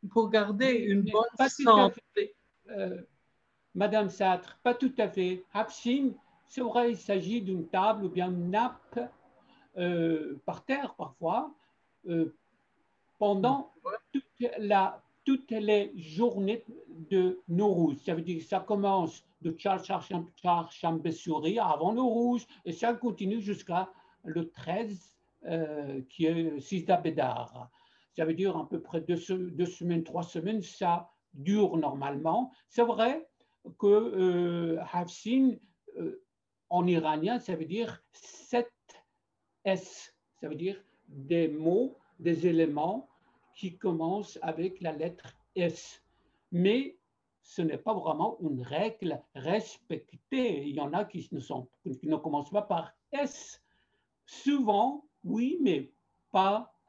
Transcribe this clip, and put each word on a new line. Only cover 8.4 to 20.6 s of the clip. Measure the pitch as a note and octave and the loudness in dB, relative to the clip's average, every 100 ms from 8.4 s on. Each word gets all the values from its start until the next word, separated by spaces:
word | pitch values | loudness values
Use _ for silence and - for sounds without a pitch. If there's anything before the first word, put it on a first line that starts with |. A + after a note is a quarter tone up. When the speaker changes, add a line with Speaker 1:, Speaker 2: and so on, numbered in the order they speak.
| F3 | 0
Speaker 2:
nappe | G3+ A#3+ - _ - B3 _ _ _ _ _ _ F#3+ | 0 0 -4 _ -8 -8 _ _ _ _ _ _ -4
euh, | F3 F3 E3 D#3+ D3+ C#3 - | -2 0 0 0 -2 -8 -8
par | E3+ | -10
terre | - C4 F#3 | -6 -4 -4
parfois, | - C#3 - E3 G#3 D4+ - _ _ _ _ G3 | -8 -12 -6 -2 -2 -4 -12 _ _ _ _ -4
euh, | E3+ D#3+ - _ _ _ _ _ _ _ _ | -2 -2 -4 _ _ _ _ _ _ _ _
pendant | G#3 G3+ A#3 C#4 C#4 _ | 2 4 2 2 -2 _
Speaker 3:
Ouais. | B4+ D5 _ | -8 -8 _
Speaker 2:
toute | C#4 - _ A#3+ - | -8 -8 _ -4 -4
la, | G#3 G3 G3 - _ _ | 4 4 4 0 _ _
toutes | - C4+ - | 0 0 0
les | A3 G#3 G#3 G3+ - | -2 4 4 4 -6
journées | D#3+ D#3 A#3+ F#3+ G3 A3+ - A3+ - | -10 2 2 2 0 -2 -6 -20 -18
de | D#3+ D#3+ F#3+ F#3 F#3 - | -16 0 2 2 0 -2
Nowruz. | F3 G#3 F3+ E3 C3+ | 2 4 6 4 2
Ça | - | -2
veut | E3 | -4
dire | E3+ E3 | -2 -6
que | |
ça | - F#3+ | -2 -4
commence | F#3 G#3 G3+ G3 E3 - _ _ | 0 0 2 2 0 -4 _ _
de | E3+ E3 | -8 -4
Char-, | G3 F#3 | -2 -2
Char-, | - F#3+ | -2 -6
Char-, | - F#3 E3+ _ | -4 -6 -6 _
Char-, | F3+ E3+ | 2 2